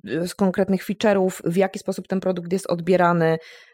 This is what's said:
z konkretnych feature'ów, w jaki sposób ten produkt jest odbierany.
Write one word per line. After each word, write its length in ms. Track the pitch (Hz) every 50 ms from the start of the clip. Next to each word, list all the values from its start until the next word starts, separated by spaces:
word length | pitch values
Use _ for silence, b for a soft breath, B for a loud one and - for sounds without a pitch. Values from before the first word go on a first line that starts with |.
| -
z 320 | 101 113 156 175 180 -
konkretnych 480 | - 208 190 180 - 190 185 196 180 -
feature'ów, 580 | - 202 - - 220 202 196 185 185 185 - -
w 120 | - 170 190
jaki 220 | 190 190 - 202
sposób 280 | - - 190 - 185 -
ten 120 | 190 190
produkt 340 | - 185 185 180 170 170 180
jest 140 | 196 - -
odbierany. 680 | - 170 170 170 185 180 180 175 175 170 165 160 160 160 B B B B B B